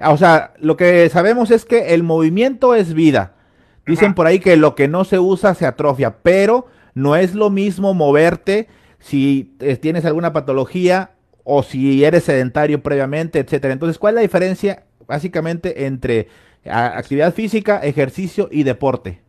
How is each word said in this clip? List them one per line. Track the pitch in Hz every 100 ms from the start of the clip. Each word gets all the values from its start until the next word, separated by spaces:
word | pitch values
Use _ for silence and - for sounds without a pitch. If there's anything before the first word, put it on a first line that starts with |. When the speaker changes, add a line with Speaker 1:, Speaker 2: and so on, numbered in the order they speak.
Speaker 1:
o | 156 156
sea, | 175 165 - -
lo | 156 160
que | 175 175 165
sabemos | 180 196 240 220
es | 226
que | - - 160
el | 170
movimiento | 165 165 160 190 262 240 247
es | 233 170
vida. | 156 160 120 92 _ _ _ _ _ -
Dicen | 165 202
Speaker 2:
Ajá. |
Speaker 1:
por | 175 160
ahí | 185
que | 185 160
lo | 151
que | - 139
no | 175
se | 190 185
usa | 185 180 202
se | 175 147
atrofia, | - 147 131 117 -
pero | 170 190 202 247 - _ _
no | 127 143 160
es | 185
lo | 208 208
mismo | 196 202 175 196
moverte | 185 143 143 170 175 - 202 226 _ _ _
si, | - 139 139 139 110 -
eh, | 139 123
tienes | 156 170
alguna | 160 160 170
patología | 151 139 135 123 180 180 185 185 _ _ _
o | - 143
si | - 131 139 135
eres | 151 170
sedentario | - 131 127 151 151 147
previamente, | 147 143 135 151 165 151
etcétera. | - 143 135
Entonces, | 135 165 160
¿cuál | 208
es | 226
la |
diferencia | 214 180 185 185 196 190 _ _ -
básicamente | 147 175 175 165 170 180 - 139
entre | 131 - 113 107 _ _ _
a-, | - 113 120 87
actividad | - 139 170
física, | 190 214 220 208 202
ejercicio | 147 151 135 - 185 - 196
y | 151
deporte? | 135 123 135 127 95 90